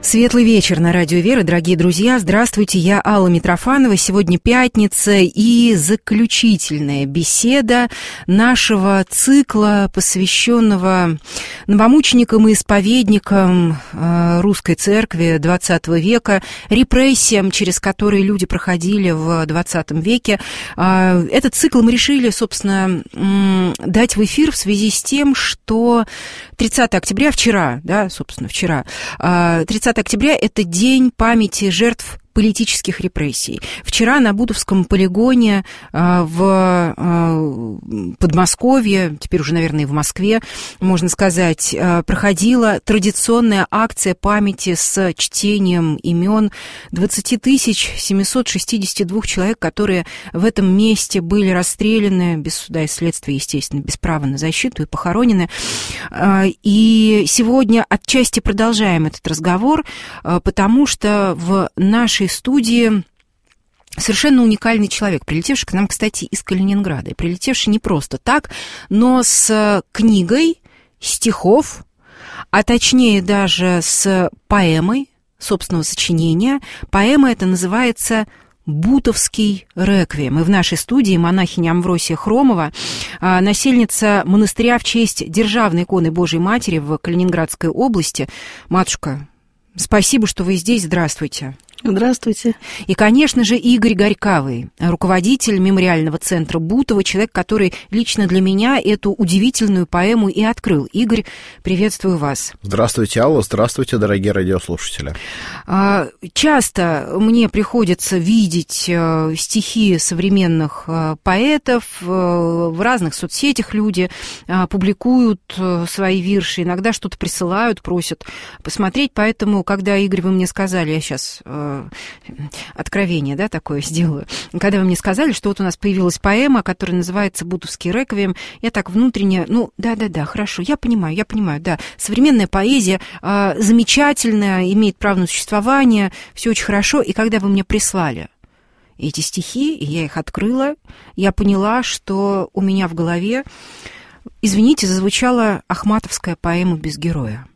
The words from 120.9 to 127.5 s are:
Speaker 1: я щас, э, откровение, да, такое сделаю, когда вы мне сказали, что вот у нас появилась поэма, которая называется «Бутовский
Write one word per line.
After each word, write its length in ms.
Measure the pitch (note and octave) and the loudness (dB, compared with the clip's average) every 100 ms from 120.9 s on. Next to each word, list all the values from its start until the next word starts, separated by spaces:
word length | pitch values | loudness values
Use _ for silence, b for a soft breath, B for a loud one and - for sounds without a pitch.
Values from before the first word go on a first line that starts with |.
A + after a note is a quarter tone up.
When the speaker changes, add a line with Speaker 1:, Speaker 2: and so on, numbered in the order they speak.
Speaker 1:
я 80 | D#3 | -4
щас, 400 | D3+ C3+ - - | -4 -8 -10 -14
э, 280 | - C#3+ D3 C#3 C#3 B B B B - D3 B B | -14 -10 -8 -8 -12 B B B B -16 -14 B B
откровение, 600 | - - G3 G3 E3+ C#3 | -12 -6 -4 -2 -2 -4
да, 140 | C#3 G#3 | -4 -4
такое 320 | E3 - D3 | -6 -8 -8
сделаю, 460 | C#3 D#3+ E3+ C#3+ - B B - | -4 -2 -2 -2 -8 B B -4
когда 180 | G3+ G3 | 0 0
вы 60 | |
мне 100 | F#3+ | 0
сказали, 380 | F3 - G3 D4+ | 0 -2 -2 -2
что 160 | A3 G3+ | -2 -4
вот 100 | G3+ | -4
у 40 | |
нас 160 | F#3+ D#3+ | -4 -2
появилась 400 | G3+ F#3+ F3+ - | -2 0 0 0
поэма, 440 | G3+ G#3 C#4+ B3+ | 0 0 2 2
которая 360 | F#3+ F3+ F3 F3+ | 0 -6 -4 -4
называется 480 | F3 F#3 G3+ - | -2 -4 -4 -4
«Бутовский 440 | E3+ | -8